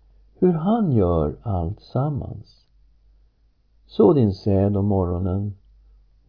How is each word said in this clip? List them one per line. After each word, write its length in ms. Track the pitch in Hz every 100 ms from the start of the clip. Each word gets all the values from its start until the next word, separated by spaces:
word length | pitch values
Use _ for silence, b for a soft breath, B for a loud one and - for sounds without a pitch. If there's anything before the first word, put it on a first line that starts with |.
| _ _ _ _
hur 140 | 180
han 400 | 170 170 233 196
gör 440 | 120 90 85 76 -
allt 380 | - 95 82 104
sammans. 840 | - 123 147 139 85 98 - _ _ _ _ _ _ _ _ _ _ _ _ _ _
Så 260 | - 214
din 200 | 151 107
säd 440 | 95 - 95 101 101
om 100 | 101
morgonen, 680 | 95 87 87 92 95 101 98 _ _ _ - _ _